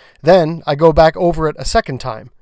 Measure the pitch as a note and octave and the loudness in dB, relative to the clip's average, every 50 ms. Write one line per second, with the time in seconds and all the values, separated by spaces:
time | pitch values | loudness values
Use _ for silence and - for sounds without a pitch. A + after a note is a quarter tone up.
0 | _ _ _ _ - D3 F3+ F#3+ E3 D3+ E3+ E3 - - D3 C#3+ D#3+ E3 D#3 D#3+ | _ _ _ _ 0 2 4 4 2 0 -4 -6 -6 -6 -2 2 2 2 4 4
1 | D#3+ D#3+ D#3 - - E3+ E3+ D#3 D#3+ D3+ D3+ - - - - A3+ - - C#3 A#2+ | 4 2 2 0 -2 -2 -2 -2 -4 -6 -6 -6 -6 -4 -2 -2 -2 -4 -6 -10
2 | - C3 A2 A2 - B2+ _ _ | -10 -12 -12 -14 -16 -20 _ _